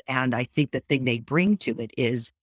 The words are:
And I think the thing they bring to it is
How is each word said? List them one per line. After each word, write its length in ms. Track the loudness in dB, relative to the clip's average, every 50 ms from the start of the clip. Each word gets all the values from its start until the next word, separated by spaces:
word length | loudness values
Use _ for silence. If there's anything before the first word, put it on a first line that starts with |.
| -8 -4
And 260 | -2 0 0 2 0
I 120 | 0 -2
think 260 | -2 0 0 0 0
the 100 | 0 -6
thing 240 | -2 0 0 0 2
they 140 | 0 -2 -2
bring 360 | -2 -2 0 2 4 4 2 0
to 220 | 0 -4 -4 -4
it 120 | -6 -8 -2
is 360 | -2 0 0 0 -2 -4 -8 _ _